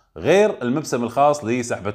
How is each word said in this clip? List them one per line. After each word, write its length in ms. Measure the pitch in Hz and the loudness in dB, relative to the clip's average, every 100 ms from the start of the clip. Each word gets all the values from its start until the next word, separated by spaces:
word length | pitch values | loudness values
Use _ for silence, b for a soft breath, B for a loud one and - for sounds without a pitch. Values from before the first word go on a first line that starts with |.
| b - | b -6
غير 460 | 98 185 214 - | 2 4 4 0
المبسم 420 | 123 139 143 131 | -2 -2 -2 -4
الخاص 400 | 117 127 143 147 | -2 2 2 2
لسحبه 500 | 104 123 120 104 92 | -2 -4 -4 -6 -6